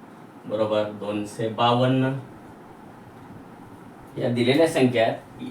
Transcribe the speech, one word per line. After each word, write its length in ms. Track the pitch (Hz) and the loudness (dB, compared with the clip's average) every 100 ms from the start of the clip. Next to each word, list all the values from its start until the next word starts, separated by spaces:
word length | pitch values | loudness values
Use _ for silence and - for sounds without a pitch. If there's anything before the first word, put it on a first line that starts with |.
| - - - - | -20 -20 -20 -18
बरोबर 460 | - 107 107 107 107 104 | -8 -2 0 0 0 -6
दोनशे 480 | 104 104 104 - 110 | -6 -4 -6 -4 -4
बावन्न. 640 | 107 120 120 127 131 131 135 - - - - - - - - - - - - - - - - - - - - | 2 4 4 4 2 0 -2 -8 -18 -20 -20 -20 -20 -20 -20 -20 -20 -20 -20 -20 -20 -20 -20 -20 -20 -14 -4
या 120 | 127 | -2
दिलेल्या 380 | 120 117 143 165 | 2 2 4 4
संख्या, 380 | 160 127 113 113 - - - - | 4 4 4 2 0 -10 -14 -12